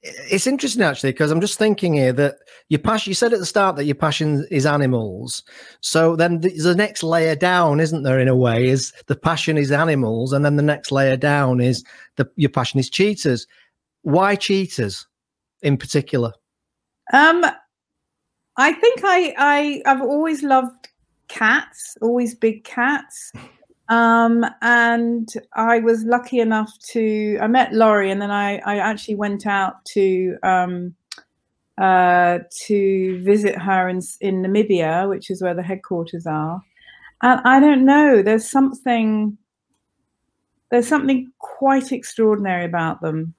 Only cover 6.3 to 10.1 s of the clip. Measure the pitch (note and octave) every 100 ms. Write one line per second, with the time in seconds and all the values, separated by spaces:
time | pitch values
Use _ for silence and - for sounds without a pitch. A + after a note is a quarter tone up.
6.3 | E3 F3 D#3+ E3 F3 G#3 - D#3+ E3 E3
7.3 | D3 F3+ F3+ E3 D3 D#3+ D#3+ C3+ C3 B2+
8.3 | B2+ B2 A2+ B2+ C3 - - - C3 D#3+
9.3 | D#3+ - D#3 C#3 C#3+ E3 C#3+ A#2